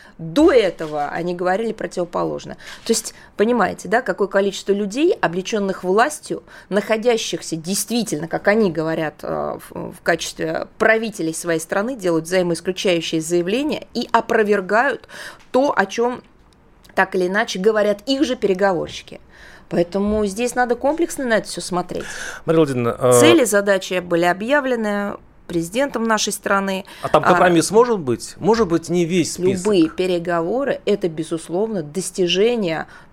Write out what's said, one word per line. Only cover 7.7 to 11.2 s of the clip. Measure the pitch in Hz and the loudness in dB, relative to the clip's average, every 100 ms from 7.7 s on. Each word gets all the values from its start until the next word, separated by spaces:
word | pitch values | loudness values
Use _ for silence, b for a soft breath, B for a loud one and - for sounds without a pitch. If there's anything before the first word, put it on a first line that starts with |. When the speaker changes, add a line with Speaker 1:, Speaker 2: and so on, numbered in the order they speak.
| 202 - 240 214 147 165 | -4 -2 -2 -2 -4 -4
Speaker 1:
как | - - | -2 2
они | 214 208 | 2 2
говорят, | 160 160 160 156 - | 0 -2 -2 -4 -6
э, | - 156 147 - - | -6 -4 -4 -8 -12
в, | - 175 | -12 -12
в | 175 | -6
качестве | - 170 - - 160 165 - - | -2 -2 -4 -6 -6 -4 -8 0
правителей | 214 226 226 - | 2 2 0 -6